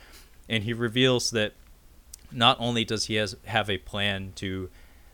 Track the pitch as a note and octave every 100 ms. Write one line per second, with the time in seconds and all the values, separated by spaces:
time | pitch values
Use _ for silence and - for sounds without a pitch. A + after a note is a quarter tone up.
0 | - - - - - A2 G#2 A2+ A#2+ A#2+
1 | C3 B2 A2 A2 G#2 - - - - -
2 | - - - C3 A#2 C3 A#2+ A#2 A2+ G#2+
3 | - G#2+ G#2 - - A2 G2+ F#2+ - G#2
4 | G2+ G2 F#2+ - G2 F#2+ F#2 - - -
5 | -